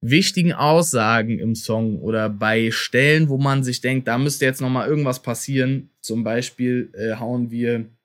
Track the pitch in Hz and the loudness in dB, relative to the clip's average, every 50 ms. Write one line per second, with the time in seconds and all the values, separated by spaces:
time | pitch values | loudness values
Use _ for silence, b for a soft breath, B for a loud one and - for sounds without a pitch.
0 | - 120 127 160 196 - - - 170 170 160 - 135 147 156 165 175 160 - 123 | 0 4 4 4 4 2 0 2 2 2 2 2 2 4 4 4 4 2 0 0
1 | 110 107 113 117 110 113 117 - - 113 113 107 - - 113 110 113 110 107 92 | 2 4 4 2 2 0 -2 -2 -2 -2 -4 -4 -4 -4 -2 -2 0 -2 -2 -2
2 | - 107 110 110 110 110 104 101 110 110 110 113 113 113 110 - - - - 120 | -4 -2 -2 0 -2 -2 -4 -2 0 2 2 2 2 0 0 -2 -6 -2 2 2
3 | 131 143 151 160 160 147 135 131 139 139 135 135 131 127 127 - - 123 131 131 | 4 6 6 4 4 2 2 2 2 2 2 0 0 -2 -4 -4 -2 -2 -2 -2
4 | 131 - 117 120 135 147 143 - 139 131 131 - 135 127 127 127 110 113 156 151 | -2 -2 0 0 0 -2 -2 0 0 0 0 0 -4 -2 -2 -2 0 0 0 0
5 | 147 135 127 127 _ - 117 - - - 139 131 131 131 135 135 127 - _ _ | 0 -2 -2 -4 _ -8 -6 -6 -6 -4 -2 0 0 0 0 -4 -4 -10 _ _
6 | - - 110 117 117 110 113 120 123 - - _ 127 123 123 123 117 - _ - | -8 -6 -4 -2 -2 -2 -2 -2 -4 -4 -6 _ -2 -2 -2 -2 -4 -6 _ -6
7 | - 113 110 117 123 113 123 123 123 117 113 117 120 117 117 117 113 110 _ _ | -6 -6 -4 -6 -6 -6 -4 -4 -4 -4 -4 -4 -2 -2 -2 -2 -4 -8 _ _
8 | _ | _